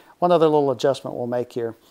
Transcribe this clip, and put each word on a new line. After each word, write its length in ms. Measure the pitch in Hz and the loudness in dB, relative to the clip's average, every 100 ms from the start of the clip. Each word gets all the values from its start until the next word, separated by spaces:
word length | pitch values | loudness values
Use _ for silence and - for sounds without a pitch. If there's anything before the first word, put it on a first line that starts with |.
| _ _ | _ _
One 120 | 175 | 2
other 160 | 170 160 | 4 4
little 240 | 151 139 | 4 2
adjustment 440 | 123 143 127 - - | 0 -2 -2 -6 -8
we'll 120 | 120 | -6
make 240 | 123 120 | -6 -6
here 240 | 127 117 107 _ | -6 -8 -10 _